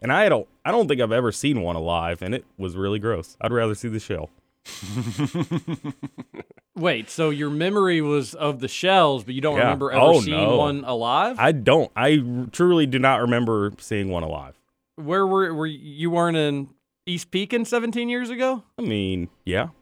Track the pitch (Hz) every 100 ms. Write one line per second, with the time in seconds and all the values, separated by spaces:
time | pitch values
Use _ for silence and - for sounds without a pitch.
0 | - 175 208 127 - _ - 226 185 135
1 | 113 113 120 - 143 131 87 82 82 85
2 | 85 85 92 123 - - 92 87 98 107
3 | 107 95 80 _ 117 120 113 104 120 107
4 | - 87 78 _ _ _ - - 92 107
5 | 117 101 143 175 - 160 - 156 151 -
6 | 139 - - - - _ _ - 170 120
7 | 107 - 156 143 147 147 175 208 190 170
8 | 147 147 117 - 147 135 127 - 180 190
9 | 156 135 101 131 151 143 117 131 139 131
10 | 143 165 101 98 104 127 147 143 127 120
11 | 117 139 214 247 135 156 110 156 - 107
12 | 135 151 123 123 123 - 175 170 143 131
13 | 135 123 120 120 117 110 104 98 - 107
14 | 95 87 80 73 67 - _ _ _ -
15 | 147 185 196 190 185 156 160 147 151 143
16 | 170 170 170 160 151 143 139 _ _ _
17 | - 175 - 190 202 240 233 240 233 226
18 | 240 247 240 247 262 254 - - 226 107
19 | 95 92 85 _ - 90 165 -